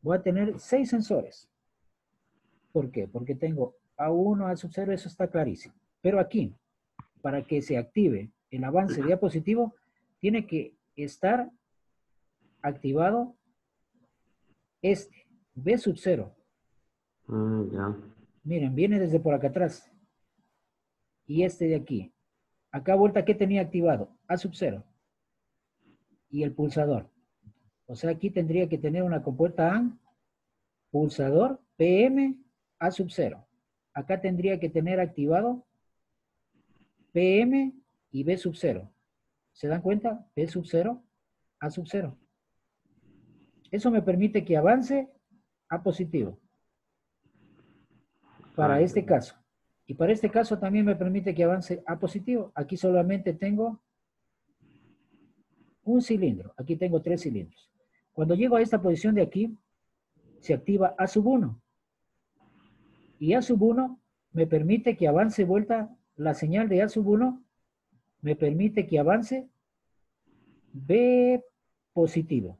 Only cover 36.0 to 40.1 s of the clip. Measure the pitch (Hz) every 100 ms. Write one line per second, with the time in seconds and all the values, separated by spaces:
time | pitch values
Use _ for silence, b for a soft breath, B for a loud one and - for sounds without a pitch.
36 | _ _ _ _ _ _ _ _ _ _
37 | _ 170 185 196 240 269 269 - _ _
38 | _ 135 139 180 180 160 165 95 98 _
39 | _ _ _ _ _ _ 147 165 180 208
40 | 233